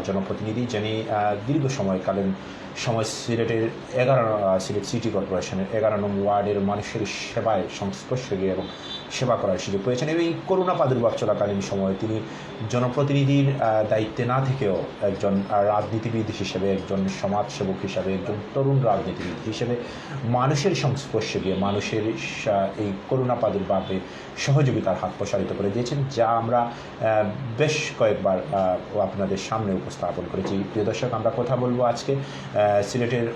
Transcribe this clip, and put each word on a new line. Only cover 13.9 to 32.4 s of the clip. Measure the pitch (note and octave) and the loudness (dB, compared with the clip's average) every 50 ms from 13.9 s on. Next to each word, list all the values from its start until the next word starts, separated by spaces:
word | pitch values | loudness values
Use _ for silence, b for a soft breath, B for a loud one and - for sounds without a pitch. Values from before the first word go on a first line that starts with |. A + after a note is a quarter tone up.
| A2+ A2 G#2+ - - - A#2 | 2 2 2 0 -2 -2 0
না | A#2+ B2+ C3+ | 0 2 2
থেকেও | C3+ C3+ - - A2 G2 F2+ E2 - - - - | 2 2 0 2 2 2 2 0 0 -4 -4 -2
একজন, | G#2 G2+ F#2+ - G#2 G2+ G2 G2 G2 - | 0 0 0 0 0 2 2 2 2 2
আহ, | G#2+ G2+ | 2 4
রাজনীতিবিদ | G2+ G#2 G#2 G#2 G#2 - A2+ G#2+ - A#2+ A2 A2+ G#2+ G#2+ G2+ - | 4 4 4 2 2 0 -2 -2 -2 0 0 0 -2 -2 -2 -4
হিসেবে, | G2 - - F#2+ G2 G2 | -4 -4 -2 0 2 2
একজন | G2 F#2+ - - G2 F#2+ F#2+ F#2+ - - | 2 0 0 -2 0 0 0 0 -2 -2
সমাজসেবক | - G2 G2+ G#2 G#2 - - - G2+ F#2+ F#2+ - | -2 0 0 0 0 -2 -2 -2 -2 -2 -2 -2
হিসেবে, | - G2 - F#2+ F2 F#2+ F#2+ | -4 -4 -2 -2 -2 0 0
একজন | F#2 - A2+ G#2+ G#2+ G2+ - - | -2 -2 -4 -4 -4 -6 -4 0
তরুণ | C#3 C3+ C#3 C3+ C3+ | 0 2 4 4 4
রাজনীতিবিদ | A#2 A2 G2 F#2 F2+ F#2 E2+ - F2 F2 E2 - - | 4 4 4 2 0 -2 -4 -4 -4 -6 -6 -6 -6
হিসেবে | A2 G#2+ - A#2+ A#2 A#2+ - - B B B B B D3 C3+ B2 | -4 -4 -2 -2 -2 -2 -2 -4 B B B B B -8 -4 -2
মানুষের | A2+ B2 B2 B2+ C#3+ D3+ C#3 - G3 E3 | 0 2 2 2 2 2 2 2 2 2
সংস্পর্শে | - - B2+ G#2+ - - - - G#2+ - - - F#2+ F2+ | 2 2 0 0 -2 -2 -2 -2 -2 0 -2 -2 -2 0
গিয়ে | F#2+ F#2 | 0 0
মানুষের | F#2+ G2 G2+ G#2 G2+ - - A2+ G#2+ G#2+ A2+ A2 - - - - - - | 0 0 0 0 0 -2 -2 -2 0 0 0 -2 -2 -4 -8 -8 -4 0
সা-, | A2 G2+ G2 G2 G2 - A2 | 2 2 2 2 0 0 -2
এই | G#2+ G2+ F#2+ F#2+ - - | -4 -2 -4 -4 -2 0
করোনা | C3+ C3 B2+ B2 A#2+ | 0 2 2 2 2
প্রাদুর্ভাবে | - A2+ G#2 F#2 G2 F#2 F#2 G2 F#2+ - - F#2+ F2+ - B B B B B B - | 2 2 2 2 0 0 0 0 0 0 0 -2 -4 -4 B B B B B B -4
সহযোগিতার | - C#3+ C#3 D3+ C#3+ B2+ G#2+ G#2 F#2 F#2+ F2+ - | 0 4 4 6 6 4 4 2 2 0 0 0
হাত | F#2+ F#2 - - | -2 -4 -4 -4
প্রসারিত | G2 - - G2 F#2+ - F#2 F#2+ | -4 -2 -2 -2 -2 -2 -2 -2
করে | G2 G2+ | -2 0
দিয়েছেন, | G2 A#2 A#2+ - D3 C#3+ C3 - | 0 -2 -2 -2 -2 -2 -2 0
যা | - A#2 A2+ A2+ | 0 2 2 4
আমরা, | A#2 A#2 A#2 A2+ B2 A#2+ | 2 2 2 2 2 2
আহ, | A#2+ A#2+ - - - - - - A2+ A2 A2 G#2+ G#2 G2 A2+ C3+ C3+ A#2 A2 A#2+ | 2 0 -4 -8 -12 -12 -6 -2 0 2 4 4 2 2 -2 -6 -6 -4 -2 0
বেশ | D3+ D#3 - - - - - - | 0 2 2 0 -4 -4 0 2
কয়েকবার, | A#2 G#2+ G2 - G2+ G2 F#2 F#2 - - | 4 4 4 2 2 2 2 0 0 0
আহ, | G2+ G2 F#2+ F#2 F2+ F2 - - A2 G#2 | 0 2 2 2 2 0 -2 -4 -2 -2
আপনাদের | G2 F#2 G2 G2+ G2 F#2+ G2 | -2 -2 -2 -2 -2 -2 -2
সামনে | F#2 - - A2+ A2 A2 G2 | -2 -2 -2 -2 -2 0 0
উপস্থাপন | F#2+ F2+ - - - - F2+ F2 E2 F2+ F2 - | -2 -2 -4 -6 -6 -4 -4 -4 -4 -4 -6 -4
করেছি। | - F#2+ F#2+ - G2 G2 G2 - | -4 -4 -2 -2 0 -2 -2 -2
প্রিয় | - A2 G#2 | -2 0 0
দর্শক, | A2+ G#2+ - B2+ A#2+ | 0 0 -2 -2 -2
আমরা | A#2 A2 G#2+ A#2 G#2+ | -2 0 0 0 0
কথা | B2 A#2+ A#2+ C3 | 0 0 0 0
বলবো | A#2+ B2 B2 A#2+ B2 | 0 0 0 2 2
আজকে, | B2 A#2 A#2+ - - - C#3 | 2 2 2 0 0 -2 -2
আহ, | C#3 C3+ - - - | -2 -2 -6 -10 -10